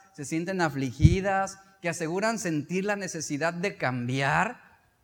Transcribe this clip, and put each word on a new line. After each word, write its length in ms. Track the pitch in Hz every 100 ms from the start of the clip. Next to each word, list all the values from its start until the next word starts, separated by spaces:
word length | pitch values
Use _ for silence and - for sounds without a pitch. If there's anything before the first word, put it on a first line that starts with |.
| - -
se 80 | 139
sienten 340 | 160 170 190
afligidas, 1000 | 160 135 131 - - 185 196 190 190 - - -
que 60 | 170
aseguran 520 | 165 160 180 220 226
sentir 440 | 185 151 135 180
la 140 | 202 202
necesidad 560 | 185 165 143 143 160
de 240 | 175 196 -
cambiar 960 | 135 127 120 135 139 160 202 247 - _ _ _